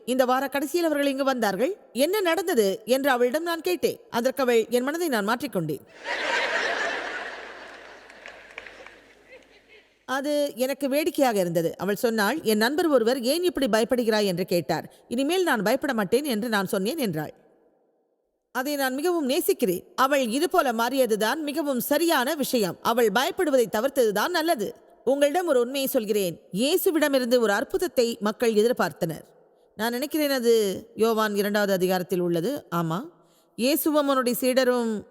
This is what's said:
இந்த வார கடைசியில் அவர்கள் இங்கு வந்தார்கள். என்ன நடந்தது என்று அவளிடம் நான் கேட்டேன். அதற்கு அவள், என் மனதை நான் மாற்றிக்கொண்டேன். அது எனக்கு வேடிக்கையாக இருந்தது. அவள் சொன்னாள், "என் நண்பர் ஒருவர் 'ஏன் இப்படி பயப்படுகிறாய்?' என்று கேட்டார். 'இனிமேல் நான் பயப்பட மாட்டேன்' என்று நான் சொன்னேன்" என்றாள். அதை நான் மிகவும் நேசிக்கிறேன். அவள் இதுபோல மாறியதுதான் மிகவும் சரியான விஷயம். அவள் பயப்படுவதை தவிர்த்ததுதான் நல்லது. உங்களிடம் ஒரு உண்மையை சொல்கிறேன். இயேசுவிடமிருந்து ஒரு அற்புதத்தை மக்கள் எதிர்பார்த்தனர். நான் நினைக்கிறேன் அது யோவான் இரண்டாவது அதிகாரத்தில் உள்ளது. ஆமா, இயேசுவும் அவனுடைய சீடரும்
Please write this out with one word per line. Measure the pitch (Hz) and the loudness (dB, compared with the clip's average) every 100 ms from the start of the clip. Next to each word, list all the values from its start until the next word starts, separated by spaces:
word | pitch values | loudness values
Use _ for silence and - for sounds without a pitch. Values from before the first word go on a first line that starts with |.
| - | -4
இந்த | 254 247 | 2 2
வார | 254 269 | 2 0
கடைசியில் | 277 285 349 330 | -4 -2 0 0
அவர்கள் | 294 285 | 2 0
இங்கு | 269 | 0
வந்தார்கள். | 269 262 214 190 285 415 - | 0 0 0 0 -2 -4 -10
என்ன | 226 302 427 | -2 0 2
நடந்தது | 359 339 349 277 196 190 - | 0 0 0 2 2 0 0
என்று | 262 277 | 0 2
அவளிடம் | 247 247 294 | 2 2 0
நான் | 339 339 | -4 -4
கேட்டேன். | 359 339 226 - - | -2 -2 -2 -4 -6
அதற்கு | 233 254 269 | -2 -2 0
அவள், | 254 233 220 | 2 2 2
என் | 240 | 0
மனதை | 262 330 349 | -2 -2 -2
நான் | 233 202 | 0 0
மாற்றிக்கொண்டேன். | 240 294 190 156 143 - - - - - - - - - - - - - - - - - - - - - - - - - - - - - - - - - _ _ 523 - - _ - _ _ - | -2 -2 -4 -4 -6 -10 -16 -10 -6 -4 -2 -2 -4 -4 -4 -4 -6 -8 -10 -10 -14 -16 -18 -18 -20 -20 -20 -20 -20 -20 -20 -20 -18 -18 -20 -20 -20 -20 _ _ -20 -20 -20 _ -20 _ _ -6
அது | 262 277 294 285 214 | -4 0 0 0 -2
எனக்கு | 254 269 277 | -4 -2 0
வேடிக்கையாக | 285 330 - 262 202 | 0 0 2 2 2
இருந்தது. | 175 170 160 - | 0 0 -2 -2
அவள் | 185 208 | -4 0
சொன்னாள், | 240 226 202 302 | 0 2 0 0
"என் | 220 214 | 0 2
நண்பர் | 226 311 349 | 2 2 4
ஒருவர் | 269 220 269 | 4 4 0
'ஏன் | 233 330 | 0 0
இப்படி | 359 277 262 | 0 0 -2
பயப்படுகிறாய்?' | 220 226 247 226 214 202 | 0 0 0 2 2 0
என்று | 175 185 | -2 -2
கேட்டார். | 175 156 160 - - - | -2 0 -4 -6 -18 -8
'இனிமேல் | 240 277 370 | -4 0 0
நான் | 339 240 | 0 0
பயப்பட | 202 262 294 | 0 0 -2
மாட்டேன்' | 233 190 247 | -2 0 0
என்று | 302 214 240 | 0 -4 -2
நான் | 214 185 | -2 -2
சொன்னேன்" | 202 196 330 | -2 -2 -2
என்றாள். | 226 156 147 - _ _ _ _ _ _ _ _ _ _ _ | -4 -4 -8 -12 _ _ _ _ _ _ _ _ _ _ _
அதை | 247 269 294 | -8 -4 -2
நான் | 262 | -2
மிகவும் | 262 330 339 262 | 0 -2 0 0
நேசிக்கிறேன். | 302 349 339 202 175 - - | 0 0 0 0 -2 -6 0
அவள் | 269 285 247 | 2 2 0
இதுபோல | 254 349 359 285 | 0 2 2 2
மாறியதுதான் | 226 233 269 240 208 214 294 | 0 -2 0 2 2 0 -2
மிகவும் | 294 285 285 254 | -4 -4 -2 -2
சரியான | - 294 339 302 247 311 | 0 0 2 2 0 -2
விஷயம். | 247 254 185 - | 0 0 0 -2
அவள் | - 233 226 | -2 2 2
பயப்படுவதை | 202 320 392 339 269 214 | 2 0 0 2 4 2
தவிர்த்ததுதான் | 214 269 277 220 196 262 | 0 0 2 2 2 0
நல்லது. | 349 320 294 202 - - - | 0 0 0 -2 -8 -20 -6
உங்களிடம் | - 285 285 302 349 | -2 2 2 2 2
ஒரு | 247 | 2
உண்மையை | 240 277 262 | 2 -2 -2
சொல்கிறேன். | 269 214 214 185 160 - | -2 0 0 -2 -4 -8
இயேசுவிடமிருந்து | 180 269 370 381 320 294 269 247 247 | -2 0 2 2 2 2 0 2 2
ஒரு | 220 | 2
அற்புதத்தை | 202 269 381 247 - 233 233 | 0 -2 -4 -2 0 0 0
மக்கள் | 208 214 233 | -4 0 2
எதிர்பார்த்தனர். | 208 226 240 185 - 175 147 - _ _ _ _ - | 4 2 2 -2 -2 -6 -6 -14 _ _ _ _ -6
நான் | 226 | -4
நினைக்கிறேன் | 240 285 320 294 | -4 -4 0 0
அது | 269 233 226 202 185 - - | 2 4 4 2 -2 -10 0
யோவான் | 226 220 214 202 | 2 2 0 0
இரண்டாவது | 202 208 202 | 0 0 2
அதிகாரத்தில் | 190 180 185 180 180 | 2 2 0 0 -2
உள்ளது. | 175 170 185 285 - 170 | 0 0 -2 -4 -4 -4
ஆமா, | 165 165 320 - _ _ _ - | -2 -4 -6 -16 _ _ _ -4
இயேசுவும் | 247 302 330 302 | 0 0 2 2
அவனுடைய | 277 269 247 226 | 2 2 0 0
சீடரும் | 254 254 254 247 226 214 - | 0 2 2 0 -2 -4 -8